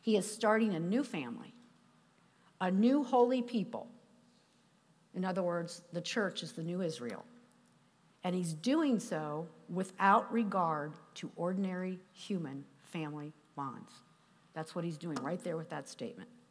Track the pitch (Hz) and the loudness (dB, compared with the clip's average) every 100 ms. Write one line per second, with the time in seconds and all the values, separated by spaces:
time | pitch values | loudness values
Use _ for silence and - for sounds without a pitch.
0 | - 208 185 - 220 220 220 170 170 220 | 4 2 2 0 4 4 4 2 0 0
1 | 285 175 123 117 - - - _ _ _ | 0 -4 -6 -8 -14 -20 -20 _ _ _
2 | _ _ _ _ _ _ 185 190 226 277 | _ _ _ _ _ _ 2 6 6 6
3 | 247 247 240 254 240 226 180 110 - - | 4 6 6 4 2 -2 -2 -6 -10 -18
4 | - _ _ _ _ _ _ _ _ _ | -20 _ _ _ _ _ _ _ _ _
5 | _ - 185 185 175 170 170 - - 170 | _ -4 -2 0 0 0 -4 -10 -8 -8
6 | 170 - 196 - 160 - 160 180 180 156 | -2 0 0 -2 -10 -6 -4 -2 -2 -2
7 | 120 98 - - - _ _ _ _ _ | -6 -8 -12 -20 -20 _ _ _ _ _
8 | _ _ 180 180 175 156 240 302 302 226 | _ _ -2 0 -2 -2 2 4 4 2
9 | - 160 151 147 165 - - 170 185 - | 0 -4 -2 -4 -6 -12 -6 -4 -4 2
10 | 196 214 - 226 214 190 170 156 147 151 | 6 6 6 0 0 2 2 2 -4 -10
11 | - - - - 170 185 196 180 185 185 | -18 -12 -10 -4 -2 0 -2 -2 -4 -6
12 | - - - 196 156 139 139 - - 170 | -12 -20 -6 -4 -4 -8 -12 -20 -10 -6
13 | 156 147 147 - _ - 139 - - - | -6 -6 -10 -14 _ -8 -8 -8 -16 -20
14 | - _ _ _ _ - 160 - 170 151 | -20 _ _ _ _ -10 -8 -6 -6 -6
15 | 170 143 131 175 180 160 165 151 135 - | -6 -6 -4 -4 -4 -6 -6 -8 -8 -10
16 | 120 - 95 - _ | -10 -10 -18 -20 _